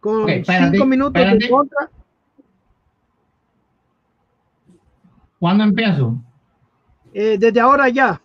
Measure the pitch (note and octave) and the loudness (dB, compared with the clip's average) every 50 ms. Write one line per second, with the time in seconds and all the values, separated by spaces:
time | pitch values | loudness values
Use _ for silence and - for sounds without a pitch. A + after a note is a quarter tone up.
0 | - G#3 G#3+ A3 G#3+ G#3 - F#3+ F3 - F3+ F#3 F3+ E3+ - G3 C4+ C4 C4 C4 | -6 -4 -4 -2 -2 -2 -2 -4 -2 -2 0 0 2 2 2 2 2 2 0 0
1 | C4+ C#4+ C4+ - B3+ - G#3+ G#3+ A3+ B3 A#3+ C4+ D4 C#4 - C#4+ D4 - _ _ | -2 -2 0 0 2 2 2 0 0 0 0 0 0 -2 -4 -8 -8 -8 _ _
2 | - _ _ _ _ _ _ _ _ _ _ _ _ _ _ _ _ _ _ _ | -20 _ _ _ _ _ _ _ _ _ _ _ _ _ _ _ _ _ _ _
3 | _ _ _ _ _ _ _ _ _ _ _ _ _ _ _ _ _ _ _ _ | _ _ _ _ _ _ _ _ _ _ _ _ _ _ _ _ _ _ _ _
4 | _ _ _ _ _ _ _ _ _ _ _ _ _ _ _ _ _ _ _ _ | _ _ _ _ _ _ _ _ _ _ _ _ _ _ _ _ _ _ _ _
5 | _ _ _ _ _ _ _ _ F3+ E3+ F#3+ G#3 G#3+ G#3+ G3 A3 A3+ G#3+ F3+ C#3 | _ _ _ _ _ _ _ _ -4 0 0 2 2 0 0 0 0 -2 -2 -2
6 | C3 A2+ A#2 B2+ - _ _ _ _ _ _ _ _ _ _ _ _ _ _ _ | -2 -4 -4 -8 -10 _ _ _ _ _ _ _ _ _ _ _ _ _ _ _
7 | _ _ _ G3+ G#3 A3 A3 G3 G3 A3+ G#3+ A#3 A3+ B3 C#4 C#4+ C#4 C4 A#3+ C4 | _ _ _ -4 -2 -2 -2 2 0 2 2 2 2 4 4 4 2 0 0 0
8 | C4+ A#3 F3 - _ | 0 -2 -2 -6 _